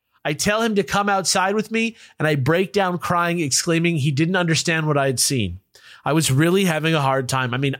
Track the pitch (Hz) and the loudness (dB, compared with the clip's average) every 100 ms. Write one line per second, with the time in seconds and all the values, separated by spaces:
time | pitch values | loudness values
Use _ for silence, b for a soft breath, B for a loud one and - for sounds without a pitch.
0 | _ _ - 151 196 214 226 202 - 196 | _ _ -8 -2 0 0 0 0 0 0
1 | 208 196 185 190 190 214 214 226 226 B | 0 0 0 0 0 0 -2 -2 -2 B
2 | B - 151 151 127 170 190 202 185 180 | B -4 0 0 2 2 2 0 0 -2
3 | - 175 170 175 147 - - 165 170 165 | -2 0 0 -2 -2 -2 0 0 2 0
4 | 139 135 165 185 170 156 - 160 156 143 | 0 0 0 0 0 0 0 -2 0 0
5 | 135 120 - 135 95 90 - B B B | 0 0 -2 -2 -2 -6 -16 B B B
6 | 135 156 151 131 165 190 190 156 160 160 | -2 0 2 2 2 2 2 0 0 0
7 | 135 135 127 131 127 123 139 | 0 0 -2 -2 -2 -2 -2